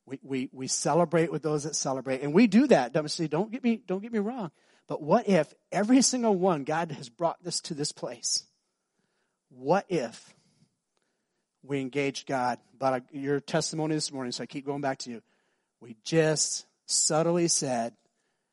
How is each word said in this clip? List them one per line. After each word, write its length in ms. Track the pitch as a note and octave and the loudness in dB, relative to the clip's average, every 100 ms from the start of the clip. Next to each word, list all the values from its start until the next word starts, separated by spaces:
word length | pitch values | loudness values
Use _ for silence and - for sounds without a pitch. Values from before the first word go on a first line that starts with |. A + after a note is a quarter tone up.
| - | -16
We, 120 | C3+ | -14
we, 260 | C3 C3+ C#3 | -8 -6 -6
we 160 | B2+ C3 | -8 -6
celebrate 640 | - E3 D3 E3+ E3+ E3 | -2 0 2 2 2 0
with 120 | D#3 | -2
those 200 | D#3 D3+ D3+ | -2 -4 -4
that 100 | - | -4
celebrate. 460 | C#3+ C3 B2+ B2+ | -4 -4 -4 -4
And 120 | C#3+ | 2
we 140 | D#3+ A#3+ | 6 8
do 180 | G3+ C#4+ | 8 8
that. 240 | E3+ B2 | 6 4
Don't, 180 | D#3+ D3+ | 0 -2
see, 180 | - D#3+ | -2 -2
don't 240 | D3+ A3 | 0 -2
get 120 | B3 | -2
me, 180 | B3 A3+ - | 0 0 -2
don't 160 | F#3+ | -6
get 100 | A#3 | -4
me 80 | A3+ | -4
wrong. 300 | G3+ C4 D#3+ - _ _ - | -2 -4 -8 -10 _ _ -10
But 140 | - | -6
what 260 | D3 G#3+ A3 | 2 2 4
if 240 | F3+ D3 - _ | 2 2 -6 _
every 320 | E3 G#3 C4 | -2 4 6
single 320 | A3+ B3+ A#3 F#3+ | 6 2 2 4
one, 280 | F#3+ D#3 | 4 2
God 280 | C3+ D#3 E3+ | 0 -2 -4
has 180 | C#3+ C#3 | -8 -14
brought 340 | - E3 - | -2 -2 -2
this 160 | F3 - | -6 -8
to 120 | - | -6
this 180 | D3 D3 | -6 -6
place? 520 | - C#3+ A#2 - - - _ _ _ _ _ _ _ _ _ _ | -6 -10 -8 -4 -4 -6 _ _ _ _ _ _ _ _ _ _
What 360 | B2+ C3+ F#3 - | -6 0 0 0
if 460 | E3+ A#2 - - _ _ _ _ _ _ _ _ _ _ _ _ _ | -4 -4 -8 -20 _ _ _ _ _ _ _ _ _ _ _ _ _
we 180 | C3 C#3 | -6 -4
engage 460 | C3 C#3 C#3 B2+ - | -4 -2 -2 -4 -4
God? 320 | C3+ B2 A#2 _ - | -2 0 -2 _ -4
But 160 | C3+ | -2
I, 80 | B2+ B2+ | -2 -4
your 280 | C#3+ C#3 C#3+ | -8 -2 -2
testimony 560 | - E3 - D#3+ D#3 D#3 | -2 -2 -2 -4 -2 -2
this 160 | - | -4
morning, 200 | C3+ B2 | -6 -8
so 120 | A#2+ | -8
I 20 | A#2+ | -10
keep 180 | D3 | -10
going 180 | C3+ C#3+ | -8 -6
back 180 | C3+ C3 | -4 -6
to 100 | B2 | -10
you. 140 | A2+ - _ _ _ _ _ | -14 -18 _ _ _ _ _
We 140 | A#2 A2+ | -20 -16
just 640 | - D#3+ D#3 D3+ - - - _ - | 0 2 2 2 -2 -6 -12 _ -4
subtly 640 | - - D#3 E3 F3 E3+ | 0 2 2 2 2 2
said, 460 | - C#3+ A#2+ A#2 - _ _ _ _ _ | 0 0 -2 -4 -8 _ _ _ _ _